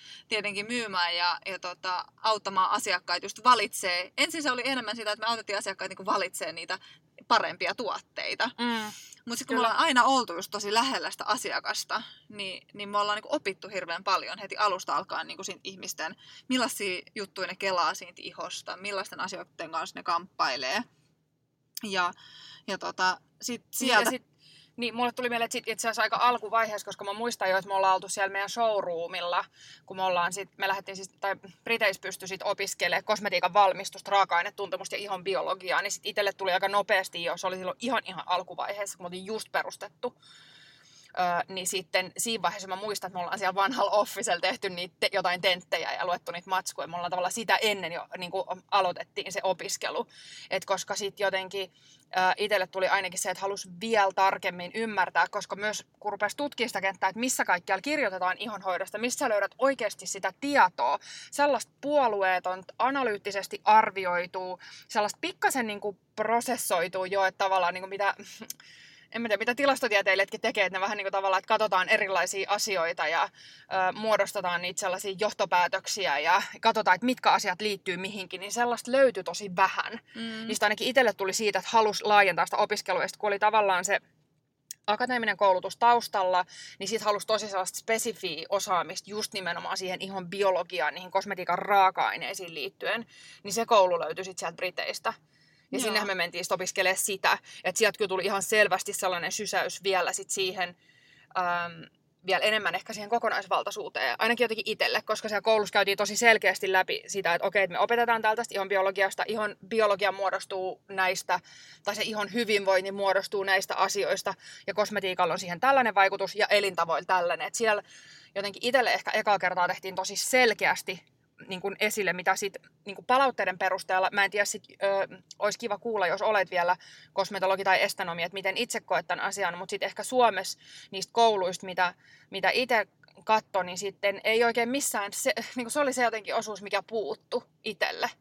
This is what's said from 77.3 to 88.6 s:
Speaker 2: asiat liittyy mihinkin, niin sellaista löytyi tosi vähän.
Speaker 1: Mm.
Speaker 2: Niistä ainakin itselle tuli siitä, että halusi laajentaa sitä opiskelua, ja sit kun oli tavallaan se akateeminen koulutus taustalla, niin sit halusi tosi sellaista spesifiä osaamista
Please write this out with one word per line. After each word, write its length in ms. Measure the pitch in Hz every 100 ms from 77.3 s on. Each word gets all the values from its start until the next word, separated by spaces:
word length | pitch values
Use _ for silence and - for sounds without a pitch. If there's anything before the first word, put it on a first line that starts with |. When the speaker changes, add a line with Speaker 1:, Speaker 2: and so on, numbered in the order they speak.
Speaker 2:
asiat 280 | 185 202 180
liittyy 360 | 214 190 - 175
mihinkin, 440 | 190 202 185 180
niin 120 | 202
sellaista 400 | 233 240 226 -
löytyi 320 | 262 262 190
tosi 320 | 170 175 208 180
vähän. 440 | 185 190 - 226 _
Speaker 1:
Mm. 320 | 226 226 220 226
Speaker 2:
Niistä 200 | 214 208
ainakin 220 | 214 254
itselle 240 | 262 240
tuli 200 | 196 190
siitä, 260 | 185 214 190
että 120 | -
halusi 320 | 226 214 202
laajentaa 420 | 208 208 196 170 180
sitä 100 | 196
opiskelua, 460 | 208 208 - 180
ja 60 | -
sit 80 | -
kun 120 | 214
oli 100 | 202
tavallaan 460 | 214 220 202 180
se 160 | 190 196 _ _ _ _ _ _ _ - -
akateeminen 500 | 214 247 247 220 190
koulutus 400 | 196 185 185 -
taustalla, 680 | 233 240 - 208 185 185 180 - - -
niin 100 | 196
sit 140 | 220
halusi 240 | 208 208 -
tosi 220 | 214 214
sellaista 300 | 196 180 -
spesifiä 680 | - 226 233 196 180 156 165
osaamista 640 | 196